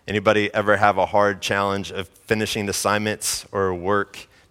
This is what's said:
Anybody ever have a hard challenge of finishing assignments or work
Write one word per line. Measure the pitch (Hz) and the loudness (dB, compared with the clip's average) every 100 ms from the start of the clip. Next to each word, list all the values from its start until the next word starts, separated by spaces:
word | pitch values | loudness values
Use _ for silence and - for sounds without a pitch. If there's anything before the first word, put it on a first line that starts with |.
| - | -6
Anybody | 104 104 107 104 | 0 4 4 2
ever | 110 104 98 | 0 2 4
have | 104 95 | 4 4
a | 87 | 2
hard | 104 104 92 | 2 2 0
challenge | - 101 101 98 95 | -2 0 0 -2 -6
of | 95 90 | -10 -10
finishing | _ - 110 104 113 101 | _ -4 -2 0 -4 -4
assignments | - 98 104 107 101 - - - | -2 -2 0 -2 -4 -6 -8 -6
or | 101 95 | -4 -2
work | 90 90 101 98 - - _ _ | -2 -2 -2 -2 -12 -20 _ _